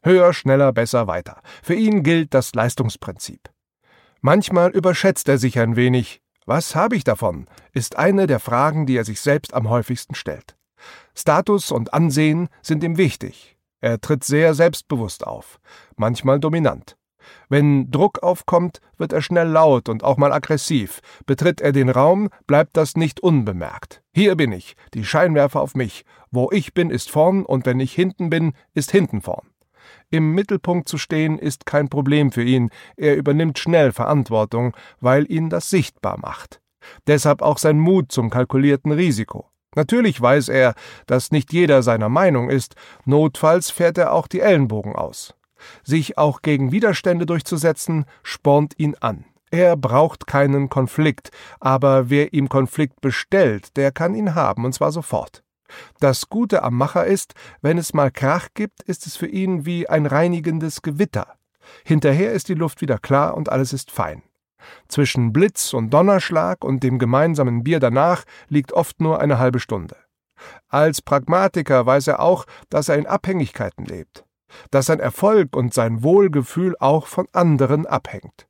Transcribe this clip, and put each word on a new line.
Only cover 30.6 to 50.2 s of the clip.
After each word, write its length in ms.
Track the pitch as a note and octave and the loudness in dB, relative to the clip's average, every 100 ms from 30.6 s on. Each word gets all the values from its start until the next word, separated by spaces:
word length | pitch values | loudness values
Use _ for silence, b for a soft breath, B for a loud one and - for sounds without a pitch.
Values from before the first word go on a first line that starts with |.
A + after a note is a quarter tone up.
| - F3 - | -2 -4 -4
zu 100 | D3+ | -10
stehen, 400 | - D#3 D#3 D#3 | -4 -2 -2 -2
ist 280 | D3+ - - | -6 -8 -4
kein 220 | D3 C#3+ | -2 -2
Problem 420 | C#3 C3+ D3 C#3+ | -2 0 2 2
für 120 | B2 | 0
ihn. 280 | A#2+ C3 A#2 B B - | 0 2 0 B B -2
Er 200 | D3 C#3+ | 0 2
übernimmt 420 | C#3+ D3 E3 C#3 | 2 0 0 -2
schnell 340 | - E3 C#3 | 0 4 4
Verantwortung, 840 | - A#2 D3 A#2 A2 G#2+ A#2 B2 - B B | 0 0 0 0 -2 0 -2 -4 -6 B B
weil 300 | B2 C3+ D3 | 2 2 2
ihn 200 | D#3+ D#3+ | -2 -2
das 200 | D#3+ - | -4 0
sichtbar 480 | F#3+ - _ G2+ - | 0 0 _ -8 -6
macht. 420 | - - - - _ _ B B - | -10 -14 -18 -20 _ _ B B 0
Deshalb 360 | D3 D3+ C#3+ | 2 2 2
auch 160 | - D3 | 2 2
sein 200 | D#3 D3+ | 2 4
Mut 340 | E3 F#3+ C3+ | 4 4 2
zum 180 | - A2+ | -2 -2
kalkulierten 640 | B2 B2+ C3 C#3+ C#3 D#3 | -2 0 2 2 2 0
Risiko. 580 | D3+ F3+ G#2+ A2+ - - _ _ | 0 0 0 -4 -10 -18 _ _
Natürlich 460 | - D3 A#3+ A3+ C3+ | -4 0 2 2 2
weiß 280 | A#2+ C#3+ B2 | 2 2 2
er, 260 | C3 B2+ A2+ B B - | 2 2 0 B B -2
dass 260 | B2+ - | -2 0
nicht 200 | D#3 - | -2 0
jeder 300 | E3 E3+ C#3 | 0 4 4
seiner 260 | A#2+ A2+ G#2+ | 4 0 0
Meinung 420 | C#3 F#3 C3+ A#2 | 2 2 2 0
ist. 260 | C3+ - - B B | -2 -4 -16 B B
Notfalls 680 | - C#3+ D#3 - D#3 F3 F3 | 0 2 2 0 2 2 0
fährt 280 | - E3+ E3 | 0 0 2
er 140 | E3 | 0
auch 140 | D#3+ - | 0 -2
die 140 | F#3 | -2
Ellenbogen 540 | G#3 F3 C3 G#2+ G#2 | 2 4 2 -2 -8
aus. 400 | - D#2+ - - _ _ _ B B | -8 -8 -10 -20 _ _ _ B B
Sich 360 | - D#3 D3 - | -2 -2 -2 0
auch 240 | D3+ C3+ | 0 0
gegen 280 | - C#3+ C3 | -2 0 0
Widerstände 540 | F3+ A3 E3+ F#3 E3+ E3 | 0 0 0 0 -2 0
durchzusetzen, 800 | E3+ - E3 E3 D#3 - D#3+ C#3+ b | -4 -4 -2 0 -2 -2 -4 -4 b
spornt 520 | - - D3+ C#3+ D3+ - | -16 -4 2 2 0 -2
ihn 180 | D3+ D3 | -4 -2
an. 240 | A#2 G#2 - _ _ | -6 -6 -14 _ _
Er 260 | E3 F3+ E3 | 2 4 4
braucht 500 | B2+ B2 D#3 - | 2 2 2 -2